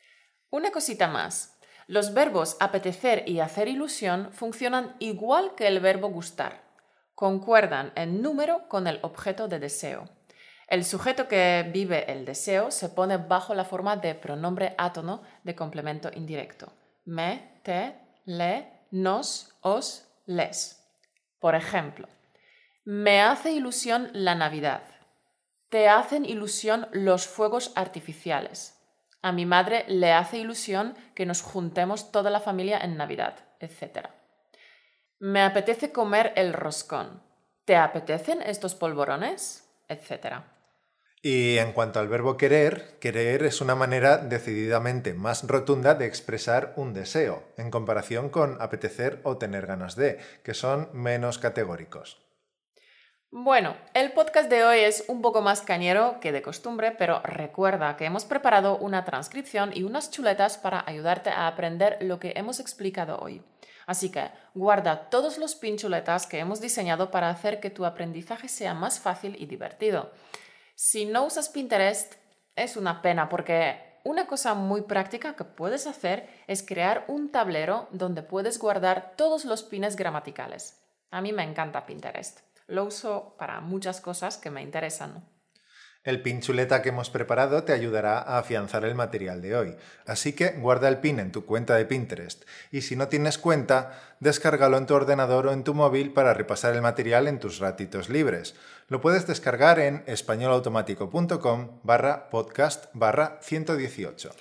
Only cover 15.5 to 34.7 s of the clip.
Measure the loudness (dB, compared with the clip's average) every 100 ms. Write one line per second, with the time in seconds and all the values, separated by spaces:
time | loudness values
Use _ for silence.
15.5 | -8 -8 -8 -8 -8 -10 -10 -10 -10 -10
16.5 | -16 -20 _ _ _ -10 -4 -4 -4 -10
17.5 | _ -6 -4 -4 -10 _ _ -10 -2 -2
18.5 | -2 -6 -20 _ -2 0 0 -2 -8 -12
19.5 | _ 0 0 -2 -12 _ _ -6 -2 -2
20.5 | -4 -8 -12 _ _ _ _ _ _ 2
21.5 | 2 0 -4 -4 -12 -20 _ _ _ _
22.5 | _ _ _ -8 0 6 8 6 4 0
23.5 | -2 -2 -4 0 -2 -2 -2 0 2 0
24.5 | 0 -2 -2 -8 -20 _ _ _ _ _
25.5 | _ _ 6 8 8 6 -2 -2 -4 -4
26.5 | -4 0 -2 -2 0 4 2 0 0 0
27.5 | 0 -2 -4 -4 -8 -12 -10 -4 -4 -4
28.5 | -12 -16 _ _ _ _ _ -2 -2 6
29.5 | 6 6 2 2 4 6 6 4 -4 -6
30.5 | -8 -4 -2 -2 -6 -16 -6 -4 -4 -6
31.5 | -6 -4 0 0 -2 -2 0 2 0 0
32.5 | -2 -2 -2 -2 -4 -6 -4 -4 -6 _
33.5 | _ -18 -14 -12 -12 -14 -18 _ _ _
34.5 | _ -20